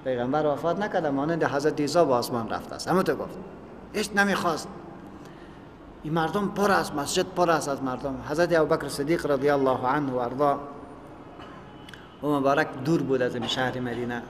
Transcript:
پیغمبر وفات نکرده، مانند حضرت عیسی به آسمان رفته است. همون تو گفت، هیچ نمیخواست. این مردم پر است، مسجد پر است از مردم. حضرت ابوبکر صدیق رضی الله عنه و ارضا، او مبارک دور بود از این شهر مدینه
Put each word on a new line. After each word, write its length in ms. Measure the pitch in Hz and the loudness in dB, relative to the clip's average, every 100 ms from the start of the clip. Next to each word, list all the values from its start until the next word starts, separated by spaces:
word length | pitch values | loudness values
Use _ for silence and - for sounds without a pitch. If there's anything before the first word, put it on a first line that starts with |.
پیغمبر 420 | 135 123 123 147 151 | -2 -2 0 2 2
وفات 320 | 139 165 175 | 2 0 0
نکرده، 320 | 208 202 156 | 0 0 0
مانند 340 | 139 147 165 | 0 0 0
حضرت 360 | 151 139 151 147 | 2 2 0 0
عیسی 240 | 147 170 | 2 4
به 100 | 156 | 6
آسمان 340 | 123 117 123 110 | 4 2 -4 -4
رفته 260 | 90 - | -6 -6
است. 140 | - - | -10 0
همون 140 | 175 | 2
تو 120 | 180 | 2
گفت، 240 | 139 92 - - - - - - | -2 -6 -10 -14 -16 -18 -18 -6
هیچ 180 | 202 214 202 | -4 0 2
نمیخواست. 520 | 202 180 175 147 - - - - - - - - - - - - - - | 2 2 0 -2 -6 -14 -16 -16 -16 -16 -18 -18 -18 -18 -20 -20 -20 -12
این 100 | 151 | -2
مردم 360 | 165 160 202 196 | 0 2 0 -2
پر 220 | - 202 | 2 4
است، 240 | 180 151 | 4 2
مسجد 320 | 147 143 185 180 | -4 0 0 0
پر 240 | 180 170 | 2 4
است 180 | 156 139 | 4 2
از 140 | 135 | -2
مردم. 320 | 131 123 139 127 120 | -2 -2 -4 -6 -4
حضرت 300 | 151 170 165 | 0 4 4
ابوبکر 300 | 147 160 143 | 4 2 0
صدیق 380 | 135 143 170 143 | -4 0 0 2
رضی 240 | 139 143 | 2 4
الله 360 | 143 135 120 127 | 4 4 4 2
عنه 260 | 147 139 | 2 0
و 60 | 127 | 0
ارضا، 420 | 120 127 143 139 - - - - - - - - - - - - - - - - | -2 2 2 2 -4 -14 -16 -16 -18 -18 -18 -18 -16 -16 -18 -18 -18 -18 -18 -6
او 120 | 143 | 0
مبارک 340 | 147 135 143 151 131 | 2 4 4 2 -2
دور 180 | 127 165 | 2 2
بود 200 | 131 131 | 2 2
از 120 | 123 | 2
این 120 | 120 113 | -2 -4
شهر 340 | 135 127 123 | 0 -2 -2
مدینه 420 | 123 117 120 120 | -4 -4 -4 -6